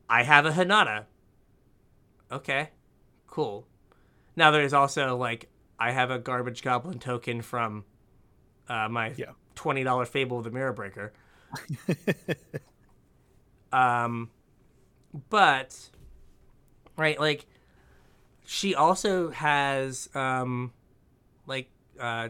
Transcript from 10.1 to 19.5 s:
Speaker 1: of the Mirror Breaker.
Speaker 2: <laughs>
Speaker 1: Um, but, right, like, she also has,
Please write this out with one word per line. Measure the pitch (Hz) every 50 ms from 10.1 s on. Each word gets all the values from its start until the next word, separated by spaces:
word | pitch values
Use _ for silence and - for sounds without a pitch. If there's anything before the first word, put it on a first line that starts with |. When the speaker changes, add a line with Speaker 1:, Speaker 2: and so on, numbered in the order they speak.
| - 139 135 123 123 120
Speaker 1:
of | 113
the | 117
Mirror | 110 127 135 131 -
Breaker. | - 101 98 98 104 101 107 - - _ _ _ _ _ - -
Speaker 2:
<laughs> | - - - - - - - 160 - - 202 160 - - - 156 - - _ - 143 - _ _ _ _ _ _ _ _ _ _ _ _ _ _ _ _ _ _ _ _ -
Speaker 1:
Um, | - 127 127 123 120 120 120 117 117 117 117 113 _ _ _ _ _ _ _ _ _ _ _ _ _ _ _ _ - 147 - -
but, | 214 208 185 156 135 131 135 - - - - - - - - - - - - - _ _ _ - _ _ _ _ _ _ _ - - -
right, | 156 151 147 139
like, | 151 151 147 147 - _ _ _ _ _ _ _ _ _ - - _ _ _ _ _ _ _ _ _
she | - - - 196 196 165
also | 139 151 170 185 - - 208 185 180 170 160
has, | 135 - 156 151